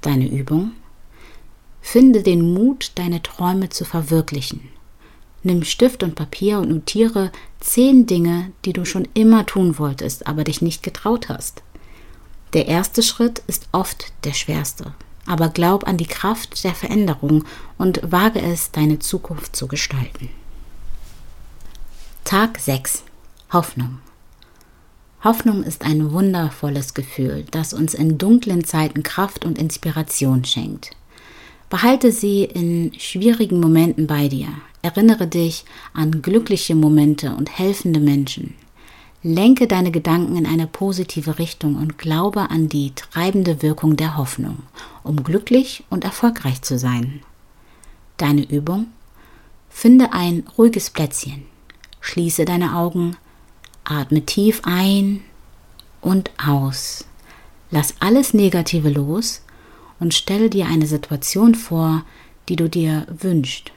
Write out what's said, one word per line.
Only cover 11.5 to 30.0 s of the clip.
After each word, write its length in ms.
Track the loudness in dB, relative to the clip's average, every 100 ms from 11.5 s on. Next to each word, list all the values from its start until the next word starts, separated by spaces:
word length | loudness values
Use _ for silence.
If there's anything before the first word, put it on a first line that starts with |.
| -14 -20 -20 -20 -20 -20 -20 -20 -20 -4
Der 140 | -2 0
erste 340 | 0 0 0
Schritt 400 | 0 0 -2 -2 -8
ist 220 | -10 -4
oft 400 | -4 -4 -8 -14 -10 -8
der 80 |
schwerste, 600 | -6 -6 -6 -6 -10 -14 -16 -20 -18 -6
aber 240 | 0 0
glaub 380 | 2 2 2 0
an 100 | -2
die 80 | -4
Kraft 580 | -4 -4 -4 -6 -8
der 120 | -6 -6
Veränderung 680 | -2 0 0 0 2 2 2 -14 -16 -2
und 240 | 0 0
wage 380 | 0 2 2 2
es, 300 | -4 -4 -4
deine 280 | 0 2 2
Zukunft 560 | -2 -6 -6 -10 -8 -8
zu 120 | -6
gestalten. 640 | -6 -4 -4 -6 -8 -12 -12 -14 -14 -14 -12 -6 -6 -8 -16 -18 -18 -20 -16 -16 -12 -14 -12 -16 -14 -4
Tag 340 | 0 0 -2
sechs. 440 | -4 -4 -4 -8 -10 -20 -20 -20 -2
Hoffnung. 480 | 0 0 -4 -6 -8 -18 _ -20 -20 -20 -20 _ -20 _ _ _ _
Hoffnung 400 | 0 2 2 0
ist 200 | -4 -6
ein 280 | -2 0 0
wundervolles 840 | 2 2 2 -2 -4 -4 -4 -6
Gefühl, 520 | -8 -10 -4 -4 -4 -6
das 240 | -6 -6
uns 200 | -2 -4
in 240 | 0 0 2
dunklen 480 | 4 4 4 -2 -2
Zeiten 380 | -2 -2 -2
Kraft 420 | -6 -4 -4 -4 -6
und 120 | -2
Inspiration 880 | -4 -4 -6 -4